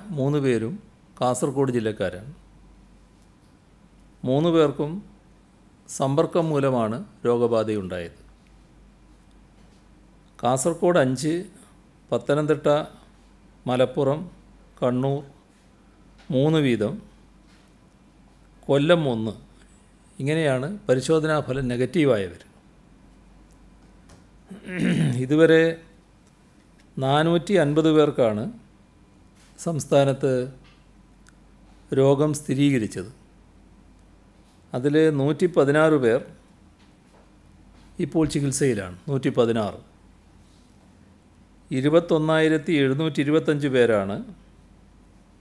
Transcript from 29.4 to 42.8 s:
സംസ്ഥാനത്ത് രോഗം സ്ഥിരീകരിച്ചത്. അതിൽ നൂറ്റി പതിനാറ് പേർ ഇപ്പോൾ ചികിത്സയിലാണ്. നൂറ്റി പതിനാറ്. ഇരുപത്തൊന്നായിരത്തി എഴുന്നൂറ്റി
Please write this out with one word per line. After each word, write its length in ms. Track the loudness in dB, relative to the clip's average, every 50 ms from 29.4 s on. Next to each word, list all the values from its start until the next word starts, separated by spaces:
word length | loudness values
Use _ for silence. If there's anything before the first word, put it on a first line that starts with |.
| -20 _ -20 -10
സംസ്ഥാനത്ത് 920 | -8 -6 -6 -6 -2 2 2 4 4 4 2 0 0 -2 0 -2 -4 -6 -10 -16 -20 -20 -20 _ _ _ _ -20 -20 _ _ _ -20 -20 -20 -20 _ _ _ _ -20 -20 -20 -20 -12 -4 0
രോഗം 400 | 2 4 4 4 2 2 -2 -2
സ്ഥിരീകരിച്ചത്. 800 | -4 -6 -4 -2 0 2 2 2 0 -2 -4 -6 -10 -12 -14 -16 -20 -20 _ _ -20 -20 _ _ -20 -20 -20 -20 -20 _ -20 -20 _ _ _ -20 _ _ _ _ _ _ _ _ _ _ _ -8
അതിൽ 440 | -4 -2 0 2 4 4 4 2 2
നൂറ്റി 280 | 0 0 0 0 0
പതിനാറ് 480 | 0 2 2 2 4 4 4 4 4 4
പേർ 260 | 4 4 2 2 2 -2 -6 -14 -20 _ _ _ _ -20 -20 _ _ _ _ _ _ _ _ _ -20 -20 _ _ -20 _ -20 -20 -20 -20 -20 -20 -20 -20 -20 -10 -8
ഇപ്പോൾ 280 | -8 -4 0 0 0
ചികിത്സയിലാണ്. 720 | 0 0 -2 -2 -2 -2 0 0 0 0 -2 -4 -10 -14 -14 -10 -6
നൂറ്റി 200 | -6 -4 -2 -2
പതിനാറ്. 520 | 0 2 2 2 2 0 -2 -4 -6 -10 -16 -20 _ _ _ -20 _ _ _ _ _ -20 -20 _ _ _ _ _ _ _ _ _ _ _ _ _ _ _ _ _ _ _ -20 _ _ _ _ _
ഇരുപത്തൊന്നായിരത്തി 1040 | -6 -2 0 2 2 2 2 2 0 0 2 0 2 2 2 2 2 0 0 0 0
എഴുന്നൂറ്റി 480 | 2